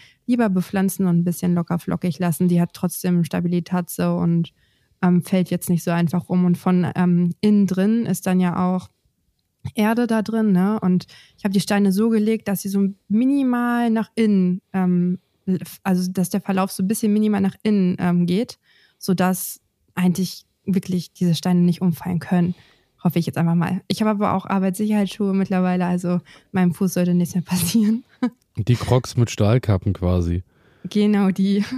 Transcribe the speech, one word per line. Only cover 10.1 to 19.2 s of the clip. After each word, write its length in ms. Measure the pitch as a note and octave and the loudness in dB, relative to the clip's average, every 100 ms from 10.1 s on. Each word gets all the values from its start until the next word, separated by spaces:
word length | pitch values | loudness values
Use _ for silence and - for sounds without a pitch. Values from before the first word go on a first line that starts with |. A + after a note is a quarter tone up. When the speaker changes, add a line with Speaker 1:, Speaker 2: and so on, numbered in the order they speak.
| A3 | 0
Speaker 1:
drin, 320 | G#3 A3 A3 | -2 0 2
ne? 260 | F3+ F#3+ A3 | 2 2 0
Und 260 | F#3 F3+ - - - _ | 0 0 -2 -20 -20 _
ich 60 | |
hab 80 | G#3 | -2
die 80 | G3 | -2
Steine 300 | - G3+ G3+ | 0 2 2
so 200 | F#3+ A3+ | 2 2
gelegt, 380 | A3+ G#3+ A3 - | 2 0 -2 -2
dass 120 | F#3 | -6
sie 80 | G3 | -2
so 180 | G3 G3 G3 - | 0 -2 -4 -4
minimal 800 | G#3 C4 C#4+ B3+ A#3+ A#3+ A#3+ A#3+ | 0 2 2 0 0 0 0 0
nach 220 | A3 G#3 | 0 -2
innen, 460 | - A3 G3 F3+ F3+ _ | 0 2 4 2 -2 _
ähm, 440 | F#3+ F3+ F3+ F3+ F3+ _ _ - F#3 F#3+ - | -2 0 2 0 -4 _ _ -4 -4 -6 -10
also 300 | G3 F3+ F#3 | -2 -2 -2
dass 160 | F#3 F3+ | -2 -2
der 140 | G3+ | -2
Verlauf 280 | - F#3+ F#3+ | -2 -2 -2
so 120 | - | -2
ein 60 | F#3+ | -4
bisschen 240 | A3 A3 | 0 0
minimal 260 | G#3 G#3+ G3+ | 2 2 0
nach 160 | G3 - | -2 -2
innen, 340 | A3 G#3 F3+ F3+ | -2 2 2 0
ähm, 280 | F3+ F3 F3 | 0 2 2
geht, 320 | F3+ B3 - _ _ _ _ | 0 -4 -10 _ _ _ _
sodass 640 | - F3+ | -2 0